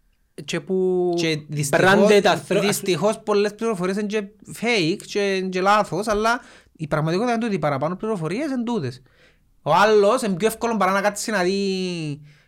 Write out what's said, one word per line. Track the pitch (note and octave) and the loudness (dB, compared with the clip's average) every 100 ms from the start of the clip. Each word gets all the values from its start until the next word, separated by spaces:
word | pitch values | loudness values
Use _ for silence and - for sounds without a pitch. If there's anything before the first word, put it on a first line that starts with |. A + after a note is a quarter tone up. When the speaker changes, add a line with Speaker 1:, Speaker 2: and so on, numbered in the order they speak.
| _ _ _ - C#3+ | _ _ _ -18 -8
Speaker 1:
Και | E3+ | -8
που | D3 F#3+ F#3 F3+ F3+ E3+ | -2 0 0 0 0 0
Speaker 2:
Και | E3 D3+ - D3 D3 E3+ | 0 -2 -4 -6 0 4
Speaker 1:
μπράντε | F3+ G3+ G#3 | 6 6 6
Speaker 2:
δυστυχώς, | G#3 | 6
Speaker 1:
τα | F#3+ D#3+ | 6 2
θρο-, | - F#3+ | 0 0
Speaker 2:
δυστυχώς | G3+ G3 G3 E3 G3+ A3 | 0 -2 -2 0 0 -2
πολλές | - G3+ G#3 G#3 | 0 0 0 -2
πληροφορίες | A3+ G3 F#3 G3 | -4 -2 -2 -2
είναι | G#3 | -4
και | G#3+ G3+ - - D3+ | -4 -6 -16 -18 -6
fake | A3+ A3+ D#3+ G3 - | -2 0 0 -2 -4
και, | G#3 G3+ F#3+ F#3+ | -2 -2 -2 -2
και | F#3 | 0
λάθος, | F#3+ G#3+ G#3 F3 A3 | 2 2 2 -2 -2
αλλά | G#3 A3 B3 - - _ - | 0 0 -2 -6 -20 _ -12
η | D#3 | -4
πραγματικότητα | D3+ D#3+ F3+ B3 A3+ | -2 0 0 0 -2
είναι | A#3 | -2
ότι | G3 | -2
οι | |
παραπάνω | D3+ C3+ D3 F#3 | -2 -2 -4 -4
πληροφορίες | G#3+ G#3 D#3 G#3 D4+ | -6 -4 -4 -4 -4
είναι | C4 | -4
τούτες. | A#3 A3+ B2+ - _ _ _ _ _ _ | -2 -4 -4 -10 _ _ _ _ _ _
Ο | D3 | 0
άλλος | E3+ G#3+ G#3+ G3+ B3+ | 2 4 6 4 2
είναι | A3+ F3 | 0 0
πιο | A3 | -2
εύκολο | A3 A#3 A3 | -2 -4 0
παρά | F#3 | 0
να | G3 | 2
κάτσει | G3+ G3+ - | 0 -2 -4
να | G#3 | -2
δει | F3+ G3 G3 F#3+ F#3 F3 D3+ C#3+ D3 _ | 0 -2 -2 -2 -4 -6 -8 -8 -14 _